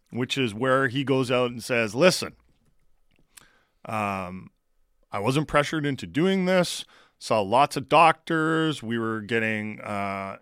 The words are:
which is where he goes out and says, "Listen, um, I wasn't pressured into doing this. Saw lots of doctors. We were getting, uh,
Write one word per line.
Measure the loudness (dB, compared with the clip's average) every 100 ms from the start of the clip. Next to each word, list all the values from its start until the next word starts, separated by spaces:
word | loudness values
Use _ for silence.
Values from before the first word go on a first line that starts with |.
| -10
which | -4 -4 -2
is | -2
where | 0 2 2 2
he | 0
goes | 0 2 2
out | 2 0
and | -4
says, | -2 0 0
"Listen, | 4 4 4 -4 -12 _ _ _ _ _ _ _ _ _ -20 _ _ _ _ -8
um, | -4 -2 -4 -8 -12 -16 _ _ _ _ _ _
I | -4
wasn't | -2 -2 0
pressured | 0 0 -2 -4
into | -4 -4
doing | 0 2 2
this. | 2 2 2 -4 -12 -20 _ _
Saw | -2 0
lots | 2 4 2 0
of | 2
doctors. | 6 6 4 -2 -2 0 0 -2 -4
We | -6 -4
were | -4 -4
getting, | -2 -2 0 -2 -6 -10
uh, | -8 -6 -6 -6 -8 -12